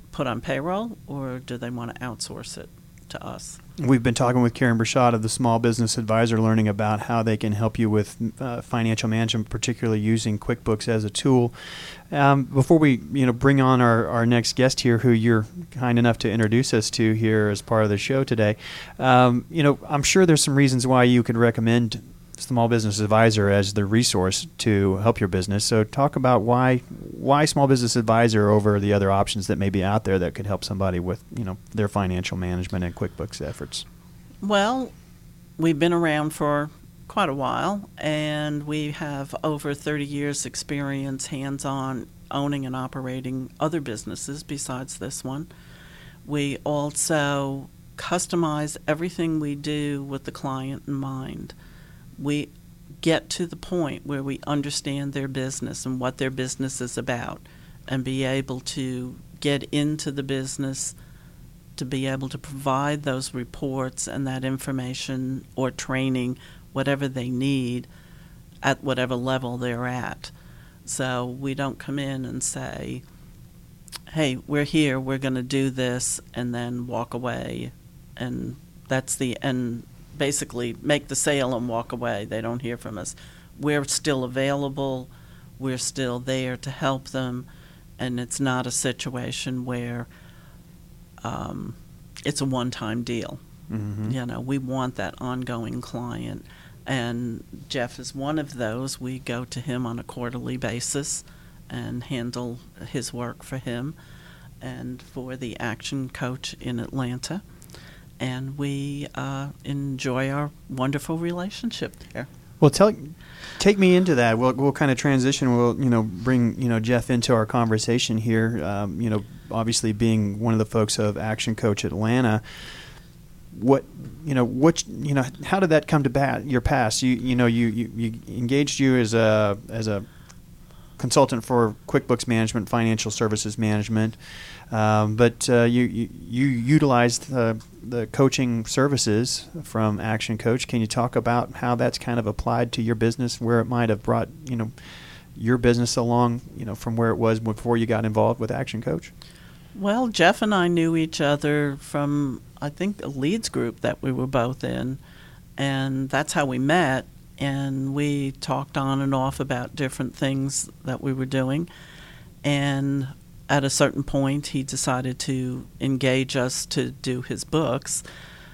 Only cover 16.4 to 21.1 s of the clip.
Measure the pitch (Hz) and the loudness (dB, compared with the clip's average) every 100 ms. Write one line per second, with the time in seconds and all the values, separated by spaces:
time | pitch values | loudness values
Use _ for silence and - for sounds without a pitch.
16.4 | 107 117 131 113 - - 110 110 110 110 | 4 4 4 2 2 2 2 4 4 4
17.4 | 107 104 - 110 107 101 - 135 135 110 | 4 0 2 2 4 2 0 0 2 2
18.4 | 107 107 - - - - 131 127 127 120 | 2 2 -6 -14 -14 -2 6 8 8 4
19.4 | - 165 143 139 - 143 - 190 180 151 | 0 2 4 4 0 -2 4 6 8 6
20.4 | - 139 139 127 127 127 123 | 6 6 6 4 4 6 8